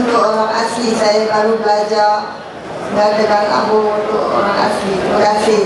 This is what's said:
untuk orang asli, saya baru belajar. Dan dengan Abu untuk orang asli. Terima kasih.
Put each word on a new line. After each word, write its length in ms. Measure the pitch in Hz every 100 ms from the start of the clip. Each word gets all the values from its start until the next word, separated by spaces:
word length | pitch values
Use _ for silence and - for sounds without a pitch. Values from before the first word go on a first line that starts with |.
untuk 160 | 233 233
orang 320 | 208 220 220
asli, 480 | 220 226 240 240 214
saya 320 | 208 214 220
baru 320 | 214 220 220
belajar. 800 | 214 208 208 214 208 208 208 - - - - - -
Dan 240 | 202 214 208
dengan 240 | 214 208 208
Abu 320 | 214 208 214 214
untuk 460 | 208 214 214 -
orang 240 | 196 202 202 214
asli. 320 | 208 196 185
Terima 220 | 170 -
kasih. 360 | 208 208 220 208